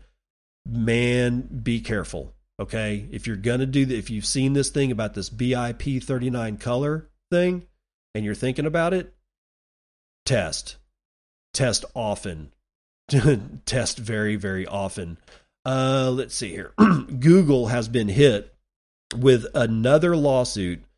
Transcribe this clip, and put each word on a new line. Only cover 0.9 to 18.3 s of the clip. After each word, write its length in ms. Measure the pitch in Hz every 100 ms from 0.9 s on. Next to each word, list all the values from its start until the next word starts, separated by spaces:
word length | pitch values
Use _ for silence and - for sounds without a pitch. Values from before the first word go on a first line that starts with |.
| 117 123 123 123 123
be 380 | - 131 117 117
careful, 540 | 113 104 - 82 65 - _ -
okay? 480 | 98 110 107 104 104
If 140 | 107 117
you're 100 | 98
gonna 280 | 117 123 135
do 200 | 139 135
the, 120 | 113
if 120 | 98
you've 160 | 107 -
seen 260 | 135 135
this 160 | 139 139
thing 220 | 147 135
about 220 | 113 107
this 160 | 104 90
B 260 | 113 123 123
I 160 | 120
P 280 | 117 143 127
thirty-nine 580 | - 127 123 123 113 104
color 520 | 120 123 147 156 - _ _
thing 340 | 175 180 180 - _ _ _ _
and 100 | 107
you're 120 | 104 101
thinking 300 | 127 131 151
about 280 | 165 170
it, 200 | 185 - _ _ _ _ _ _ _ _ _ _ _ -
test. 500 | 117 82 - - - _ _ _ _ _ _ _
Test 320 | - 127 101 -
often. 580 | 123 107 101 101 78 73 _ _ _ _ _ -
<laughs> 580 | 143 139 110 - - -
Test 340 | 127 107 -
very, 380 | 110 107 107 107
very 280 | 98 92 92
often. 540 | 101 98 104 85 82 _ - _ _
Uh, 460 | 131 131 131 135 131
let's 220 | 127 131
see 160 | - 110
here. 240 | - 85 -
<clears throat> 40 | 214 156 123 127
Google 480 | 151 190 147 131 117
has 200 | 123 110
been 200 | 120 104
hit 480 | 113 139